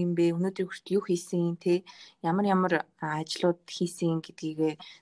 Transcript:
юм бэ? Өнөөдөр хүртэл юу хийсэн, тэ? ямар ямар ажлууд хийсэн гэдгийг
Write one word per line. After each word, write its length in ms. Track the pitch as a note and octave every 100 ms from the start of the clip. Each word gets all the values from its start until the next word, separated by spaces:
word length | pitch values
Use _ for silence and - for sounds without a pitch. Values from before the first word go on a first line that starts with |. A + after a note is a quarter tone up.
| F3
юм 80 | E3+
бэ? 160 | E3+
Өнөөдөр 320 | E3+ F#3+ F#3+
хүртэл 320 | F#3+ - - G3
юу 80 |
хийсэн, 560 | G3 F3 - F3+ E3+ E3+
тэ? 240 | F3+ F3 - - - _
ямар 240 | E3 F#3+ G3+
ямар 260 | F#3 F#3 D#3+ - _
ажлууд 640 | D#3 D#3 D#3 - F3 E3+ -
хийсэн 560 | - F3 - E3+ E3
гэдгийг 560 | - - D#3 D#3 D#3 D3+ - -